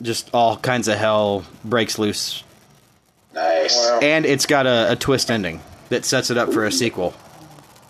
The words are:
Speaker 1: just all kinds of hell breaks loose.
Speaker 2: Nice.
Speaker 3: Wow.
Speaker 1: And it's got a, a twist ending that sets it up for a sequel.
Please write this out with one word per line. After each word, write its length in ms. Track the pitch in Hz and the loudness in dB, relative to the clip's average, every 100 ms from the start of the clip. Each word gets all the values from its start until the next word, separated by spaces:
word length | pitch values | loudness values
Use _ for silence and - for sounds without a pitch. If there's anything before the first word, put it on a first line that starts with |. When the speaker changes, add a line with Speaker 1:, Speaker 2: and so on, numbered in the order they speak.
Speaker 1:
just 260 | 117 110 - | -6 -6 -2
all 240 | 120 113 104 | 2 2 2
kinds 300 | 131 123 110 | -2 -2 0
of 100 | 104 | 0
hell 460 | 110 107 104 101 90 - | 2 2 2 0 -6 -14
breaks 340 | 110 117 107 - | -2 0 0 0
loose. 460 | 208 - - - - - _ _ _ _ _ _ _ | -2 -2 -6 -8 -14 -20 _ _ _ _ _ _ _
Speaker 2:
Nice. 400 | - 151 - - - | -4 0 0 2 0
Speaker 3:
Wow. 240 | 120 117 | 2 2
Speaker 1:
And 240 | 147 160 151 | 2 2 2
it's 180 | 135 - | 0 2
got 200 | 143 131 | 2 2
a, 260 | 120 110 | 2 2
a 40 | 120 | 0
twist 340 | - 131 - | 0 0 0
ending 320 | 113 90 82 - - - | -2 -4 -8 -16 -16 -4
that 160 | 123 | -4
sets 260 | - 135 120 | 0 -2 0
it 60 | 120 | 0
up 160 | 104 | 0
for 120 | 113 107 | 0 0
a 40 | |
sequel. 420 | - 117 - 87 - - - - - - - - | 0 -2 -2 -6 -6 -20 -20 -20 -20 -20 -20 -10